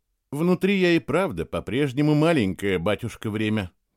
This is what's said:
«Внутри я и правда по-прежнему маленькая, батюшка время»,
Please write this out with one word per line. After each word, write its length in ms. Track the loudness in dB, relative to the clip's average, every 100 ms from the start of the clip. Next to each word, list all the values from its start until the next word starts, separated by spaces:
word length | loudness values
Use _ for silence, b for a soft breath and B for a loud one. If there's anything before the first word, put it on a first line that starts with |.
| _ _ -10
«Внутри 460 | -2 0 2 2 2
я 140 | 2
и 60 | 2
правда 480 | 0 -2 -2 -4 -4
по-прежнему 680 | -6 -4 -2 -2 0 2
маленькая, 640 | 4 4 2 0 -2 -2 0
батюшка 520 | 0 -2 -4 -8 -6
время», 400 | -2 0 -2 -4 _ _